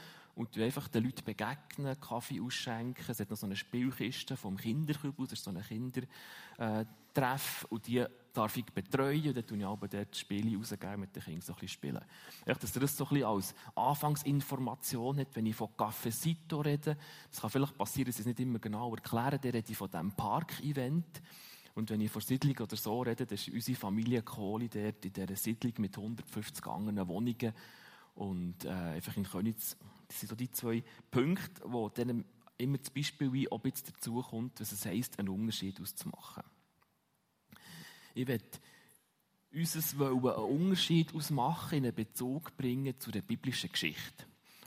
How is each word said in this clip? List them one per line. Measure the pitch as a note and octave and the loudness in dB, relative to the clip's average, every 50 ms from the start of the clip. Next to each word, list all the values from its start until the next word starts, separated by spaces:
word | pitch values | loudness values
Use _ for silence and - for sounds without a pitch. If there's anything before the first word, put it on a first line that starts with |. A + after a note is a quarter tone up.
| - - - - - - - | -14 -18 -18 -20 -20 -14 -6
und | - A#2+ - - | -6 -6 -4 0
wir | G#2+ A2 | 2 2
einfach | B2 - C#3+ - - | 2 2 0 -4 0
den | - A2+ A2+ | 2 2 4
Leuten | B2+ - - - | 2 0 -2 -6
begegnen, | A#2 G#2 - G#2+ A2+ C#3 D3 - - - - C#3+ C3+ C3 C#3+ | -6 -2 -2 -2 -2 -2 -6 -10 -14 -8 -4 -2 -2 -2 -4
Kaffee | - - A2+ A#2+ - - C#3+ E2 | -6 -4 -4 -4 -2 -2 -4 -2
ausschenken. | A2+ B2 - - - C3+ A2+ A2+ A#2 B2+ B2+ - - | -2 -2 -2 -4 -2 -2 -2 -2 -2 -4 -4 -6 -6
Es | - A#2 - | -6 -2 -2
hat | G#2 - | -2 -2
noch | A2 | -2
so | G#2 A2 | -4 -2
eine | G2 F#2+ | -2 -2
Spielkiste | F#2+ - - - B2 B2 C3 - - G2+ A2+ C#3 - - - - | -4 -4 -2 0 2 2 2 2 0 -2 -2 -2 -4 -4 -4 -6
vom | - - G2 F#2+ | -4 -4 -4 -4
Kinderkübel, | G2 - A2+ A#2 D3 D#3+ D3 D3+ D3 D3+ C#3 C#3 - C3 | -2 0 0 2 2 2 0 0 -2 -2 -4 -2 -2 -4
das | B2 - - | -4 -4 -6
ist | - | -6
so | - | -6
ein | F#2 E2+ | -6 -6
Kinder-, | A2 - A2 A2+ B2 B2+ B2 C3 B2 - - - - - - - - - - | -6 -6 -4 -4 -4 -2 -4 -4 -6 -6 -12 -16 -16 -16 -16 -16 -16 -14 -6
äh, | - A#2+ A2 G#2+ G#2+ A2 A2 - - - - - | -2 0 0 2 0 0 -2 -6 -20 -14 -2 2
Treff | C#3+ C3+ B2 C3 C#3 - - - - - - | 2 4 4 2 0 -2 -4 -4 -6 -6 -4
und | A2 A2+ - | -4 -4 -2
die | - A#2+ B2 A#2+ - - - - _ - | 2 4 4 4 2 -2 -10 -18 _ 0
darf | B2 G#2+ G#2+ - | 2 2 2 2
ich | C3 A#2+ | -2 -4
betreuen | - - G2 F#2+ - - C3+ C3+ C#3 D3 D#3 D3+ | -4 -4 -4 -4 0 2 4 4 6 4 4 4
und | D3 C3+ | 2 0
dann | B2 A2+ | 0 -2
tue | - A2+ | -2 -2
ich | G#2 G2+ | -2 -2
aber | F#2+ G#2+ G2+ G2+ | -2 -2 -2 -4
dort | G2 - G2+ G#2 - - | -4 -2 -4 -4 -4 -6
Spiele | - - - G2+ G2+ G#2+ A2+ A2 | -8 -4 -2 0 2 2 2 2
rausgeben, | G2 A2+ A#2 G#2 G2 - F#2+ G2+ G2+ | 0 -2 -4 -6 -6 -6 -6 -4 -6
mit | G2 F#2+ - | -6 -8 -8
den | - - | -10 -8
Kindern | F2 D#2 E2+ | -8 -8 -8
so | - - F#2 | -6 -8 -10
ein | - | -8
bisschen | F#2 F#2+ | -8 -8
spielen. | - - - C#2+ B1 A1 - - - - - - - - - | -8 -4 -4 -4 -4 -4 -6 -10 -20 -18 -18 -16 -16 -6 2
Echt, | A2 - - | 2 2 2
dass | - G#2 - | 2 -2 0
ihr | B2 | 2
das | C#3 C#3+ - | 2 2 2
so | - C#3 | 2 0
ein | - | 4
bisschen | C#3+ C#3+ B2 | 4 4 4
als | G#2+ G#2+ G2 G2 - - - - - - | 4 4 2 2 -2 -6 -10 -16 -6 0
Anfangsinformation | - A#2 C3 D3 C#3+ D3 D3 D3 C#3+ - C#3 C#3+ C#3+ C3+ - C#3 B2+ C3 A#2 A#2+ - - - C3+ A#2+ A#2 C3 C#3 D3 | 2 4 4 4 4 2 2 2 2 2 2 2 2 2 0 -2 -2 -2 -2 -2 -4 -4 -2 -2 0 2 2 2 0
habt, | C3 - - | 0 -2 0
wenn | A#2 A2 | 0 2
ich | A2 A2 | 2 2
von | - A2+ G2+ - | 2 -2 -4 0
Cafecito | - G#2+ G#2+ - - - A#2+ A2+ - - D#3+ E3 E3 - - E3 D3 | 0 0 0 0 -2 -2 -2 -2 2 2 2 0 0 -2 -4 -2 2
rede. | D3 D3+ D3 C#3+ - D#3 D3 D3 - - - - - - | 2 4 2 2 2 0 -2 -2 -4 -16 -18 -18 -18 -12
Es | - - | -10 -4
kann | - A2 | -4 2
vielleicht | - C3+ C#3 C#3+ - | 4 4 2 2 2
passieren, | - - - - C#3 B2+ | -4 -4 -2 0 0 0
dass | B2 A#2 | 0 0
ich | - | 0
es | G#2+ | 0
nicht | B2 A#2 C3 | 0 0 0
immer | B2+ B2+ A#2+ G#2+ | 0 0 0 0
genau | - A2 G#2+ A2 B2 A#2+ A2+ | 0 -2 -2 0 -2 -2 -4
erkläre, | A2 - - A#2+ A2+ A#2 - C#3+ C#3 | -4 -4 0 2 4 4 4 2 2
dann | C3+ B2 | 2 2
rede | A#2+ A2+ G#2+ - | 2 0 0 -2
ich | A2 | -4
von | - G2+ F#2 | -4 -4 -4
diesem | - E2+ E2 G2+ | -2 -2 -2 -2
Park-Event. | G2+ - A2 G2+ A2 D3+ E3 - - - - D3 C#3+ C#3 B2 B2+ D3+ F3 E3 - - - - - - - - - - - - - - | 0 0 2 2 2 2 0 -2 -6 -4 -2 0 0 0 0 2 2 0 0 -2 -8 -18 -16 -16 -20 -20 -18 -18 -20 -20 -20 -10 -4
Und | G#2+ A2 G#2+ | -4 -2 0
wenn | A2 G#2+ | 2 2
ich | G#2+ G#2+ | 2 2
von | - G#2+ | 0 -2
Siedlung | - - C3 C3 - C#3+ B2+ | 0 2 2 4 4 4 4
oder | - A2+ - A2+ | 4 -2 -2 -2
so | G#2+ - A2 G#2+ B2 | -4 0 0 0 2
rede, | B2+ A#2+ A2+ - B2+ | 2 2 2 0 0
dann | A#2 G2+ | -2 -2
ist | G2 - | -4 -4
unsere | - - A#2 A#2 - B2+ | -2 -4 -2 0 0 -2
Familie | - - G2 G2 A2 A2+ A#2+ B2 A#2 | 0 0 0 2 2 4 4 4 2
Kohli | G#2+ - - A2 G#2 F#2+ G#2+ A2 A#2+ | 2 0 -6 -4 -2 -2 0 0 -2
dort | A#2 - G#2 G#2 G#2+ G#2+ - - | -2 -2 -2 -2 -2 -2 -2 -6
in | F#2+ G2 | -6 -4
dieser | G2 F#2+ F#2 F#2+ | -4 -4 -2 -2
Siedlung | - - A2 A2+ A2+ - A#2+ - | -2 0 0 0 2 0 -2 0
mit | - G#2 F#2+ F#2+ | 2 -2 -2 -2
hundertfünfzig | G#2 G2 A2 A#2 A2 - - - A2 G#2+ - - - - | -4 -4 -4 -6 -6 -8 -8 -6 -6 -6 -6 -8 -10 -6
anderen | - A1+ F2+ G#2 G#2+ G#2 G2+ F#2 | -4 -4 -2 0 0 2 0 0
Wohnungen. | F2+ E2+ G2 A#2 A#2+ A#2 A#2 B2+ A2+ G#2+ - - - - - - - - - - - - | 0 0 0 2 0 0 2 0 0 0 -2 -12 -20 -20 -20 -20 -20 -20 -20 -20 -18 -8
Und, | - G2+ G2 F#2+ F2+ F2 F2 F2 - - | -4 -4 -2 -2 0 -2 -2 -4 -4 -4
äh, | - | -4
einfach | F#2 F2+ F2 E2+ D2+ E2+ - - - | -2 -2 -2 -2 -2 -4 -4 -4 -2
in | G#2 F#2+ | -2 -2
Köniz, | - - F2+ G2+ A2+ A2+ - - - - - - - - - - | -2 0 0 2 2 0 0 -4 -6 -6 -8 -14 -20 -20 -20 -18
das | - - - | -12 -10 -8
sind | - G#2 | -6 -6
so | A2+ | -4
die | A2 B2+ B2 | -4 -4 -2
zwei | - - A#2+ A#2 A2+ A#2 - - - - - - | -2 -2 0 2 2 2 0 -2 -14 -20 -8 4
Punkte, | - B2 C3 D#3+ G2 - - - - - - | 6 6 6 6 4 2 0 -6 -10 -10 -8
wo | G2+ B2 A#2+ A2 G#2 | -4 -2 0 0 0
dann | - B2 A#2+ B2 A#2+ A#2 - - - - - - _ | 0 0 2 2 2 0 -2 -4 -12 -20 -20 -18 _
immer | - B2 C#3 C#3+ | -2 0 2 2
das | C3 - - | 0 0 -4
Beispiel, | - C#3+ D3 - - - D3 C3 B2+ | -2 -2 -2 -2 0 2 2 2 4
wie | C3+ C3 - | 4 2 2
ob | - A2+ - | 0 0 0
jetzt | C3+ - - - - | 0 0 0 -8 -8
dazu | - - - A#2+ A#2 B2 | -12 -8 -4 -2 0 -2
kommt, | B2+ - A#2 A2+ A#2+ C3 - - | -2 -2 -2 -2 -2 -2 -4 -6
was | A2 - | -6 -6
es | G#2 G2 - | -4 -2 -2
heisst, | G#2+ F2 A2+ B2 - - - | 0 2 2 0 0 -2 -2
einen | G2+ | 0
Unterschied | G2 F#2+ G2 A2 A2+ G#2+ - - G2 F#2+ - | 0 2 2 2 2 2 2 0 -4 -4 -4
auszumachen. | F#2 - - - - - - - - - - - - - _ _ _ _ _ _ _ _ _ _ _ _ _ _ _ _ _ _ _ _ - - - - E3 E3 D#3+ - - - - - - | -8 -8 -8 -6 -6 -6 -8 -8 -12 -14 -12 -12 -12 -14 _ _ _ _ _ _ _ _ _ _ _ _ _ _ _ _ _ _ _ _ -20 -20 -18 -16 -16 -14 -16 -16 -18 -20 -20 -10 -4
Ich | A2+ B2+ | -2 0
will | B2+ B2 A2 - - - - - - - - - - - _ _ _ _ _ _ _ _ _ _ _ | 2 0 0 0 -6 -18 -18 -18 -20 -20 -20 -20 -20 -20 _ _ _ _ _ _ _ _ _ _ _
unseres | - D#3 E3 D#3+ - D#3+ D#3+ - C#3 C#3 | -2 0 0 2 2 0 0 0 2 4
Wollen | C#3 C3+ B2+ B2+ B2+ | 4 4 6 6 6
einen | B2 - - A2 G#2 C#3 D3+ | 4 4 4 2 2 4 4
Unterschied | F3 F#3+ F#3+ E3+ - - E3+ E3 D#3+ - - | 6 6 6 4 6 6 8 8 6 6 2
ausmachen, | D#3 D3 - D3+ C3 A#2+ D3 E3 - - - E3+ C#3+ | -4 0 0 2 4 4 4 2 0 -2 0 2 2
in | B2+ | 4
einen | A#2+ - | 2 2
Bezug | - A2 - - - B2 B2+ C3+ D#3+ - - - | 0 -2 -2 -2 -2 -2 0 0 -2 -4 -6 -6
bringen | - C3 B2 B2 C3+ C3+ C3+ A#2+ - | 0 0 2 2 2 0 0 -2 -4
zu | - A#2+ | -6 -4
der | G#2 G2+ | -2 -2
biblischen | - - A#2 B2+ - C3 A#2+ - - - | 0 0 -2 0 0 0 0 0 -2 -2
Geschichte. | - - - D2+ - - - - - - - - - _ _ - - - - | -2 0 0 0 0 -2 -10 -12 -12 -16 -20 -20 -20 _ _ -20 -20 -20 -12